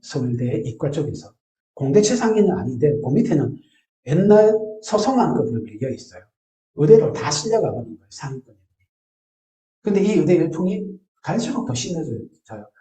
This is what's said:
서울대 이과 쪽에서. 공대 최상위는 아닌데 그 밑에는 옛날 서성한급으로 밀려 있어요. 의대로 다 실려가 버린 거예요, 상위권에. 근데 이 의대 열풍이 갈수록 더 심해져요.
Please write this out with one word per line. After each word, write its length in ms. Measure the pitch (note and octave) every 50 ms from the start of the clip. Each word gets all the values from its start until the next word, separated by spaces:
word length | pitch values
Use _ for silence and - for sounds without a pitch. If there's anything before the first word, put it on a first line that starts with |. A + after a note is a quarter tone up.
서울대 600 | - - - C#3 B2 B2 A#2+ A#2+ B2 A#2+ A2 A2 -
이과 260 | - - - D#3 C#3+
쪽에서. 420 | - E3 C#3+ - - - - - _ _ _ _ _ _ _ _ _
공대 280 | - C3+ C3+ C#3+ G#3
최상위는 500 | G#3 - B3+ A#3 A#3+ A3 G#3+ G#3+ G3+ F#3
아닌데 400 | D#3 - A#2 B2+ B2+ A2+ D3+ D3 - A2 -
그 60 | C3
밑에는 440 | C#3 A3 - - D#3+ D3 B2 A#2 - - - _ _ _ _ _ _ _ -
옛날 500 | B2+ D3+ F3+ G3 G#3 G#3 G#3+ G#3+ G#3+ A3 A3 - - - -
서성한급으로 840 | - - G#3+ G#3 - C4 C4 A#3+ - - - - A2+ A2+ A#2 A2+ -
밀려 260 | - - - - C3
있어요. 340 | - - - - - - - _ _ _ _ _ _ _ _ _ -
의대로 360 | - D3 F3+ A3 A3+ - -
다 180 | - - - -
실려가 420 | - - - A3 A3+ G#3+ - -
버린 240 | - B2 A2+ - -
거예요, 100 | - _ _
상위권에. 480 | - - - C3+ C3+ C3 - _ G#2 _ _ _ _ _ _ _ _ _ _ _ _ _ _ _ _ _ _ _ _ _ _ _ _ _ -
근데 180 | G#3 G3 G3
이 160 | G3+ G#3 - E3
의대 180 | D3+ D#3+ F3
열풍이 480 | D#3+ D#3+ - - - F3+ F#3+ G#3+ - - - - - _ _ _ _ -
갈수록 420 | D3 E3 A#3 - - C4+ - -
더 80 | - A#2+
심해져요. 460 | - - F#3 F3 D#3+ D3+ - A#2 A2 - - _ _ _ - A2+ G#2 - - _ _